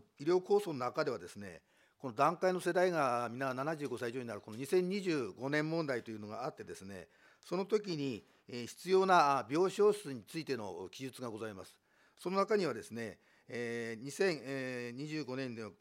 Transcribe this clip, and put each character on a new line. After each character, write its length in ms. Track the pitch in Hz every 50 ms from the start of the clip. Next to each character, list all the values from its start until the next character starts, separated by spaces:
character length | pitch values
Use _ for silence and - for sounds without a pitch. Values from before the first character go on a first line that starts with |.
| 101 _ _ -
医 40 | 139
療 140 | 156 180 185
構 180 | 185 - 202 202
想 140 | 202 175 151
の 60 | 123
中 240 | 123 123 - 160 151
で 60 | 147
は 80 | 120
で 100 | 98 90
す 100 | 85 -
ね、 240 | 104 101 95 85 76 _ _ _ _ _ _ _
こ 100 | _ -
の 60 | 131 107
団 240 | 120 139 156 175
塊 160 | 165 - 185 185
の 80 | 180
世 100 | 160 175
代 200 | 170 180 180 185
が 360 | 175 160 143 131 120 120 120 113
皆 240 | 117 127 139 135 127
七 220 | 127 135 156 165
十 120 | 147 147 127
五 80 | 123
歳 140 | 113 127 117
以 20 | 117
上 80 | 131
に 60 | 123
な 60 | 117 107
る 60 | 101
こ 120 | - 113
の 60 | 107
二 80 | 113 139
千 220 | - 190 185 180
二 140 | 180 196 208
十 300 | 185 185 160 143 120 95
五 180 | 92 113 123 139
年 200 | 147 151 156 156
問 160 | 160 170 160
題 160 | 139 127 117
と 100 | 110 113
い 40 | 110
う 40 | 107
の 100 | 104 104
が 160 | 110 110 123
あ 40 | 151
っ 60 | -
て 80 | - 107
で 100 | 92 85
す 80 | - 95
ね、 260 | 98 98 92 85 - _ _ _ - _ _ -
そ 140 | - 175
の 80 | 180 196
時 320 | 185 233 208 - - 165
に、 260 | 147 139 139 117 98 - _ _ _ _
え 160 | - 127 120 120
ー、 40 |
必 240 | 110 - - - -
要 140 | 190 185 190
な、 340 | 190 185 175 147 143 139 131
あ 60 | 107
ー、 60 | 104 135
病 160 | 165 190 185
床 220 | - - 202 208
数 220 | 208 208 - 147 135
に 100 | 117 101
つ 160 | - - 165
い 60 | 147
て 100 | 131 135
の 320 | 117 104 98 90 85 95 87
記 120 | - - 135
述 180 | 131 - -
が 80 | 127 120
ご 100 | 107 107
ざ 100 | 113 110
い 40 | 101
ま 120 | 92 92
す。 100 | - - _ _ _ _ _ _ _ _
そ 120 | - - 180
の 80 | 190
中 180 | 196 196 196 220
に 100 | 208 185
は 80 | 147 117
で 80 | 110 87
す 80 | -
ね、 280 | 110 117 117 104 87 - _ _ _ _ _ -
え 480 | - 117 120 117 117 117 117 113 117 110
ー、 40 | 123
二 80 | 143
千 840 | 139 - 196 190 165 135 107 131 139 135 131 127 127 123 120 120 120
二 120 | 131 147
十 180 | 151 156 156 143
五 100 | - 127
年 200 | 131 135 127 117
で 80 | 113 113
は 80 | 104 - _